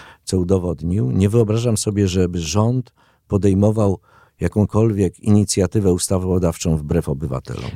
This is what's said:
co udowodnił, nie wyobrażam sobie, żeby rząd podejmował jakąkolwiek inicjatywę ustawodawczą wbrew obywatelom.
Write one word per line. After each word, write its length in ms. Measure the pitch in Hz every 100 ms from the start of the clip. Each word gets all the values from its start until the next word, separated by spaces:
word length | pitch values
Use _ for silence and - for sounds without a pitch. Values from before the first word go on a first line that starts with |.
| - -
co 140 | - 95
udowodnił, 720 | 90 95 87 73 80 95 -
nie 180 | 92 101
wyobrażam 480 | 117 107 110 120 104
sobie, 320 | - 101 98
żeby 320 | 92 90 87
rząd 520 | 80 101 113 127 - _ _ _ -
podejmował 720 | 104 101 95 104 110 101 90 _ _ _ -
jakąkolwiek 800 | 87 107 101 104 113 101 90 -
inicjatywę 720 | - 104 98 - 92 113 98
ustawodawczą 840 | 90 - 95 92 90 87 82 - 78
wbrew 320 | 73 82 78
obywatelom. 600 | 69 76 65 - - 60